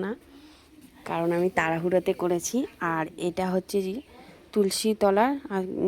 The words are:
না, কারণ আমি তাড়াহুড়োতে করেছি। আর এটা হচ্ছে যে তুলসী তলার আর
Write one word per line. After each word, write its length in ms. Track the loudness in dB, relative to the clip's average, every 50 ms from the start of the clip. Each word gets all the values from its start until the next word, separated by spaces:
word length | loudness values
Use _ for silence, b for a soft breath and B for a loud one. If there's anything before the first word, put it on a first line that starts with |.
| -4
না, 60 | -6 -8 -10 -14 B B B B B B B B B B -20 -20 -20 -20 -16 -10 -6
কারণ 200 | -2 -2 0 2 2 2
আমি 100 | 2 0 2 0
তাড়াহুড়োতে 540 | 0 0 0 0 0 2 2 2 2 0 -2 0
করেছি। 340 | 0 0 0 -2 -2 -2 -2 -2 -2 -4 -6 -6 -4 -2 -2
আর 100 | -2 -4 -4 -6 -6 -4 -4
এটা 180 | -2 -2 -2 0 0
হচ্ছে 240 | -2 -2 -2 -2 -2 -2
যে 100 | -2 -6 -8 -10 B B B B B B B B B
তুলসী 380 | 0 2 2 2 2 0 0 0 2 4
তলার 300 | 4 4 6 6 4 4 2 -2 -6 -6 -4
আর 80 | -4 -4 -4 -2 0 2